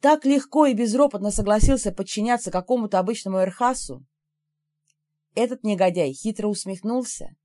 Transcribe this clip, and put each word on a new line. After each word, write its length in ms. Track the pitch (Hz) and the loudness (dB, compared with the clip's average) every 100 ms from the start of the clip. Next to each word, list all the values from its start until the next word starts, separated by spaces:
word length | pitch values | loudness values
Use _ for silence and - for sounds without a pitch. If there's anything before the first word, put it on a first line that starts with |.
так 260 | 285 302 269 | 4 4 4
легко 400 | 277 - 302 294 | 2 2 0 2
и 80 | |
безропотно 560 | 226 233 226 285 294 208 | 2 0 2 2 0 -4
согласился 640 | 202 202 214 214 269 208 | -2 0 4 4 4 0
подчиняться 580 | 190 190 - 220 240 220 | -6 -8 -4 0 0 -2
какому-то 480 | 185 185 247 214 196 | -6 -2 -2 0 0
обычному 420 | 185 226 196 190 | 0 -4 -4 0
эрхасу, 640 | 185 185 247 254 - 131 - _ _ _ _ _ _ _ _ _ _ _ _ | 0 0 0 0 -8 -14 -18 _ _ _ _ _ _ _ _ _ _ _ _
этот 280 | - 233 247 | -2 -2 -2
негодяй 500 | 220 196 185 175 147 | -2 2 2 2 -2
хитро 360 | 135 214 220 208 | -2 -6 -4 -4
усмехнулся 880 | 208 190 190 220 247 240 - - - | -4 -8 -8 -4 -4 -4 -10 -12 -14